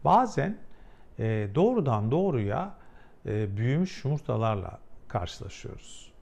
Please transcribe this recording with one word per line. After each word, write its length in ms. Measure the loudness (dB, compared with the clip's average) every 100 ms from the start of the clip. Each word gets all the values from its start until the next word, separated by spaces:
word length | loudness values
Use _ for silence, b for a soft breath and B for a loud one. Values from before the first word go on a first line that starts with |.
bazen, 540 | 6 6 6 2 -2 -2 -10 b b b b -4
e, 300 | 0 0 0
doğrudan 560 | 4 4 4 2 2 2
doğruya, 640 | 2 2 2 0 0 -4 -8 B B B B -4
e, 300 | -2 0 0
büyümüş 480 | 2 2 2 -2
yumurtalarla 760 | -2 -2 -2 0 2 0 -4 -10 -14 -16 -6
karşılaşıyoruz. 1000 | -4 -4 -8 -12 -10 -12 -12 -14 -18 -18 -20